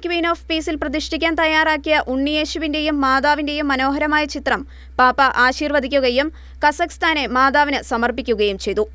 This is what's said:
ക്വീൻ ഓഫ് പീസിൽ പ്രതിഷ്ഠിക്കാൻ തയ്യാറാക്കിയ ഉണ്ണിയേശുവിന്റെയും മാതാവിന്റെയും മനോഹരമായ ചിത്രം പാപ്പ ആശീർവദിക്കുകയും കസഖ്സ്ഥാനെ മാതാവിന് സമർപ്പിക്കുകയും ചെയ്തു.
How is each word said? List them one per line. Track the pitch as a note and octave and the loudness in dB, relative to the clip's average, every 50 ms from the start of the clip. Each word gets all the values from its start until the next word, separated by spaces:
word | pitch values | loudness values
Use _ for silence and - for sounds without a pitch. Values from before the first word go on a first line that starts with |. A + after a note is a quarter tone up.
| - | -4
ക്വീൻ | E4+ F4 E4+ E4 E4+ E4+ | -4 -2 0 0 0 -2
ഓഫ് | - - - | -2 -4 -4
പീസിൽ | E4 D#4+ D4+ F4+ D#4 C#4+ D#4 | -4 -4 -2 -4 -4 -4 -4
പ്രതിഷ്ഠിക്കാൻ | D4+ C4+ D#4 C#4+ - E4 D4 D#4+ E4 D#4+ | -4 -4 -4 -4 -4 -4 -2 -2 -2 0
തയ്യാറാക്കിയ | D#4+ E4 D#4 D#4 D#4 D#4+ D#4+ D#4 D4 C#4+ D#4 D4+ D4 - - B3+ | 0 0 2 2 2 2 2 0 0 0 0 0 0 0 0 -2
ഉണ്ണിയേശുവിന്റെയും | C4+ C#4 D4 D4+ D4+ D#4 D4+ - D#4+ D#4+ D4+ C#4 C4 D4+ D#4 D4+ C#4+ | -2 0 0 0 -2 -2 -4 -4 -4 -4 -4 -2 -2 -2 -2 0 0
മാതാവിന്റെയും | C4+ C4 C4 C4+ C4 D4 D4 C#4+ D4 C#4+ D4 D4 D4+ C#4 | 2 2 2 2 2 2 2 2 0 -2 -4 -2 -2 -2
മനോഹരമായ | C4+ B3+ C4 C#4 C#4 D4+ D4+ D4+ D4+ D4+ D4+ D4 - | 0 0 0 0 0 0 0 0 0 0 0 -2 -4
ചിത്രം | C#4+ - C4 A#3 G3+ C#4 - - - - - - - | -6 -2 -2 -2 -2 -4 -8 -16 -20 -20 -6 0 4
പാപ്പ | B3+ B3+ B3+ C#4 C4+ C4 - - B3 | 4 4 4 4 2 2 4 2 2
ആശീർവദിക്കുകയും | B3+ C4 - D4+ D4 D4 D4 B3+ C4 C4+ C#4 C4 B3 A#3+ B3+ C#4+ D#4 - - - - - - - D4 | 2 2 0 -2 0 0 0 0 0 2 2 2 2 2 0 0 -2 -4 -10 -16 -20 -4 0 2 2
കസഖ്സ്ഥാനെ | D4 - F4 - - - F4+ E4 D#4+ D4+ C4 | 2 2 0 -2 -2 -2 0 0 0 0 -2
മാതാവിന് | A3 A#3+ B3+ C4 C4+ C4 D4 D4 C#4+ C#4 A#3+ - | 0 2 4 4 4 4 4 4 2 0 -2 -2
സമർപ്പിക്കുകയും | - B3+ A3+ A#3 A#3+ A3+ C4 A#3 B3 A3+ G3 G#3 G#3 G3 F#3+ | -2 0 0 0 0 -2 -2 -2 -2 0 0 0 0 0 -2
ചെയ്തു. | - G#3 F#3+ G#3 G#3+ - - | -4 -4 -2 -2 -2 -2 -6